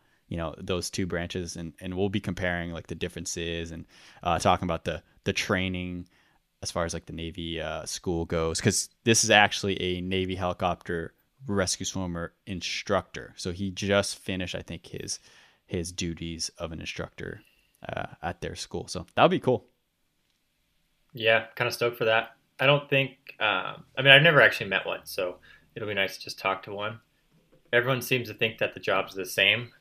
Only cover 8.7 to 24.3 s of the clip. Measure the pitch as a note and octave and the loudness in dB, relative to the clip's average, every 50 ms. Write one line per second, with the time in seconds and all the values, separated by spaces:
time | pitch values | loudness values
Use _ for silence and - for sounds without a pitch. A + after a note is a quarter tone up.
8.7 | F#2+ - - - _ _ _ A2+ A2+ - - G#2+ G#2 G#2 G#2 G2 - - - G2+ | 2 2 -2 -4 _ _ _ 4 4 4 6 8 8 8 8 6 4 -2 -2 -2
9.7 | F#2+ - F2+ F#2 F2+ F2+ F2+ F#2 F#2+ F#2 F#2 F#2 F#2 F#2 F#2+ F2 F2 - F#2+ F2+ | -2 -2 -2 -2 -2 -2 -4 -2 -2 -2 0 -2 -2 -2 -2 -4 -2 -2 -2 -2
10.7 | E2+ - - - F2+ E2+ D#2+ - - _ _ _ _ _ C3+ A#2+ G2+ G2+ F#2 F#2 | -2 -4 -6 -6 -6 -6 -6 -8 -14 _ _ _ _ _ -8 -2 0 0 2 0
11.7 | - - F#2+ - - F#2+ F#2 F2+ E2+ E2+ E2+ - - _ _ - G2 F2 - - | -2 -4 -4 -6 -6 -6 -6 -4 -6 -6 -8 -10 -12 _ _ -10 -10 -8 -6 -6
12.7 | - - - - G2+ F#2 - - - - - - - - - F#2+ F2 F2+ G2+ G2 | -6 -6 -2 0 0 0 0 -2 -10 -16 -16 -16 -16 -8 -8 -6 -4 -4 -6 -6
13.7 | F2+ - G#2 G2 G2 G2+ G2 - - - - - F#2+ F#2 F#2 F2 - - - - | -4 -4 0 2 4 4 2 2 -4 -8 -8 -6 -6 -4 -4 -6 -6 -10 -10 -10
14.7 | F2 E2+ - - - - - - - - - - - - - _ _ _ _ _ | -14 -14 -14 -14 -14 -12 -10 -10 -10 -10 -12 -20 -20 -20 -20 _ _ _ _ _
15.7 | G2+ F2+ E2+ F2 F2+ - F#2 E2+ E2 D#2 E2 E2 E2 E2 - - - - F2 E2 | -6 -6 -6 -6 -6 -6 -6 -6 -6 -6 -8 -8 -6 -6 -8 -8 -8 -8 -10 -8
16.7 | D#2+ E2+ E2 - - - - - - - - G1+ - - - _ _ _ _ _ | -8 -10 -10 -10 -8 -8 -10 -10 -10 -12 -10 -10 -10 -12 -16 _ _ _ _ _
17.7 | _ _ - - - - - - - - - F2 F2+ - - E2 E2+ - - - | _ _ -12 -8 -8 -8 -8 -8 -12 -8 -6 -6 -6 -6 -8 -8 -6 -8 -10 -8
18.7 | - F2 - - - F2+ F2 - _ - B2+ F3 F#3 C#3 - C3 B2+ - - _ | -8 -8 -8 -6 -8 -10 -10 -6 _ 6 6 6 6 4 2 2 2 0 -2 _
19.7 | _ _ _ _ _ _ _ _ _ _ _ _ _ _ _ _ _ _ _ _ | _ _ _ _ _ _ _ _ _ _ _ _ _ _ _ _ _ _ _ _
20.7 | _ _ _ _ _ _ _ _ _ A#2 A2 A2+ A2+ A2 A2+ - - - B2 A#2 | _ _ _ _ _ _ _ _ _ 0 4 4 4 4 4 -2 -4 -2 -2 -2
21.7 | A2+ - B2 A#2+ A#2+ - A#2+ A2 A2 A2+ A2+ - - _ _ _ _ - C3+ C#3 | 0 0 0 0 0 0 2 4 4 4 2 0 -10 _ _ _ _ 2 4 6
22.7 | D3 C#3+ C#3+ - C#3+ C3+ C3+ C3 - _ _ - - - G#2+ G#2+ G2 F#2 F#2 - | 6 4 4 2 2 2 2 0 -4 _ _ -20 -6 -2 0 2 2 0 -2 -4
23.7 | - - - _ _ - C3 C#3 C3+ C#3+ D#3 E3+ | -10 -12 -18 _ _ 4 8 10 10 10 10 8